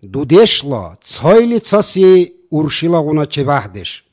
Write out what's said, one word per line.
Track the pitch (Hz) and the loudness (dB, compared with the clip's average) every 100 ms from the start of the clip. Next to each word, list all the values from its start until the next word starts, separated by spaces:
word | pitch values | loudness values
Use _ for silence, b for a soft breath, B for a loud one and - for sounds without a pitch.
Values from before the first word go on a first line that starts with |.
дудешла | 101 117 143 165 226 - 143 123 87 87 | -10 -10 2 4 4 0 -6 -8 -10 -16
цайли | - - 160 220 233 233 | -8 -4 2 4 4 -2
цаси | - 202 - 185 190 185 175 _ _ | 0 0 0 2 4 4 2 _ _
уршилагуна | 151 151 - 165 170 151 156 147 | -4 -4 -4 -2 -2 -2 -4 -4
чеваҳдеш. | - 135 143 101 95 87 - _ | -4 -2 -4 -4 -14 -16 -18 _